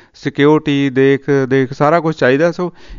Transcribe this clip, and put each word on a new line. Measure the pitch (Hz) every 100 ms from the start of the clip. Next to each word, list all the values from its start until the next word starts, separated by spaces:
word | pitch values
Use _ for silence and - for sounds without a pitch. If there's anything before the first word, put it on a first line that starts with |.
| _
ਸਿਕਿਉਰਿਟੀ, | - 143 - 143 151 151 139 139
ਦੇਖ, | 127 135 135 - 139 131
ਦੇਖ, | 135 127
ਸਾਰਾ | 135 147 170
ਕੁਛ | 160 156
ਚਾਹੀਦਾ। | 127 139 170
ਸੋ | 165 175 - -